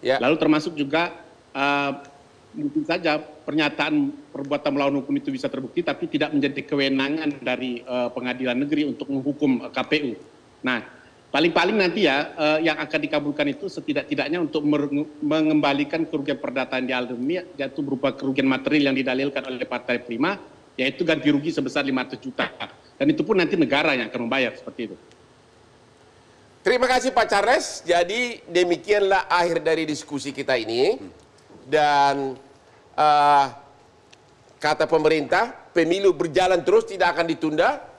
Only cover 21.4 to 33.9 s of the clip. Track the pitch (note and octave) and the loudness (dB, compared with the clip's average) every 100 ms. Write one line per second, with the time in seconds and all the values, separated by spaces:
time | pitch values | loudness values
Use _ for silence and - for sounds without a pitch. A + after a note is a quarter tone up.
21.4 | D#3 D#3+ C3 D3 C#3 C3 B2 B2+ C3 B2 | 0 -4 -4 -2 -2 -2 -4 -8 -10 -4
22.4 | A#2+ - G#2+ - - - C#3 - D#3 G3+ | -6 -6 -16 -16 -20 -2 0 2 2 2
23.4 | E3+ F#3 C3+ C#3 D#3 C3 A2 A#2+ A#2 C3+ | 2 2 2 2 2 0 -2 -6 -4 -2
24.4 | A#2+ - - - A2 F#2+ - - - _ | -2 -4 -16 -10 -10 -10 -20 -20 -20 _
25.4 | _ _ _ - _ _ - _ _ - | _ _ _ -20 _ _ -20 _ _ -20
26.4 | - - F#3+ B3 B3+ B3+ B3 A#3+ A3 G3+ | -20 -4 0 2 4 2 2 2 2 2
27.4 | G#3 D#4 - - E3 E3+ F3 A3 B3 A3+ | 4 2 0 -10 0 2 2 0 -4 -6
28.4 | - F3 F3+ E3 - G#3 G3 F#3+ - F3 | -2 2 2 0 2 2 4 2 2 2
29.4 | F3 E3 D3+ D#3+ D#3 D3 - C#3+ C#3 C#3 | 2 0 0 0 0 -4 -6 -8 -6 -6
30.4 | C3+ B2+ A2 A#2 D3+ C4 - - - - | 0 0 0 2 2 0 -6 -20 -20 -20
31.4 | _ - B2 D3+ D3 C#3+ C#3 C#3 C3+ B2 | _ -20 -2 2 4 4 4 2 -4 -8
32.4 | - - _ - _ - D3+ D3 D3 C#3+ | -16 -20 _ -20 _ 2 4 6 6 6
33.4 | C3+ - - - _ | 4 -2 -20 -20 _